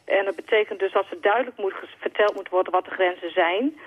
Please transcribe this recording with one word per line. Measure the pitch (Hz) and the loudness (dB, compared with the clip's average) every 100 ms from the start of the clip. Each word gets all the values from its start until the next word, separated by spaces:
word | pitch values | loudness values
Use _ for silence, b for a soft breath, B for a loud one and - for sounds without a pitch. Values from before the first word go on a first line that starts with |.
en | - 196 | -2 0
dat | 196 175 | 0 -4
betekent | - 220 214 196 | 0 2 2 -2
dus | 190 | 0
dat | 196 190 | 0 -2
ze | 339 | -2
duidelijk | 208 226 254 - | 0 2 -2 -4
moet | 196 | -6
ges-, | - - - | -6 -12 -10
verteld | - - 208 | -6 0 0
moet | 196 185 | 0 -2
worden | 185 185 | 0 2
wat | 185 | 0
de | - | -2
grenzen | - 185 180 170 | 0 0 0 -4
zijn. | 185 170 190 269 - | 0 2 2 -2 -4